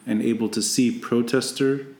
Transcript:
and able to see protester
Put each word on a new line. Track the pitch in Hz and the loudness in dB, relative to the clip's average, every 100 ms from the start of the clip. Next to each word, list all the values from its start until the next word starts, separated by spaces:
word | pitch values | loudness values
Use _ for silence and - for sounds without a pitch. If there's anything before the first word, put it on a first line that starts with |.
| - | -4
and | 107 | 0
able | 113 113 107 | 0 0 -2
to | 107 | -2
see | 104 - 120 | 0 2 2
protester | 117 - 120 120 131 127 - 135 139 139 | 0 0 0 2 0 0 0 0 0 -6